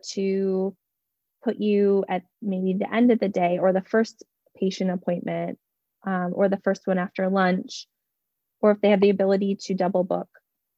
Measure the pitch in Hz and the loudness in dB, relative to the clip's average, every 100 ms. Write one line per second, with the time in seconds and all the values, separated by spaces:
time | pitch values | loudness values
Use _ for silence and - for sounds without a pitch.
0 | - - 196 190 196 190 190 - _ _ | -6 -4 -2 -2 -2 -2 -4 -8 _ _
1 | _ _ _ _ 233 - 208 202 202 196 | _ _ _ _ -6 -2 0 2 4 2
2 | 190 185 - - 208 185 185 185 - 220 | 0 -4 -6 -10 -6 -2 -2 -2 -2 2
3 | 247 226 196 196 175 180 185 185 - 226 | 4 4 0 0 0 2 2 2 0 0
4 | 226 - - _ _ - 190 - 190 180 | 0 -6 -20 _ _ -4 -4 -2 -2 -2
5 | 180 175 - 170 170 - _ _ _ _ | -4 -4 -4 -6 -6 -10 _ _ _ _
6 | 196 185 180 175 196 196 196 190 - 185 | -4 -2 -2 0 0 2 -2 -2 0 -2
7 | 185 - 190 196 180 185 - - - _ | -2 -2 0 2 2 0 -4 -14 -18 _
8 | _ _ _ _ _ _ 214 208 208 202 | _ _ _ _ _ _ 2 4 4 4
9 | 202 196 196 196 196 196 - 185 180 185 | 4 2 2 2 0 -4 -4 -4 -2 -2
10 | 180 175 - _ _ _ _ | -2 -4 -6 _ _ _ _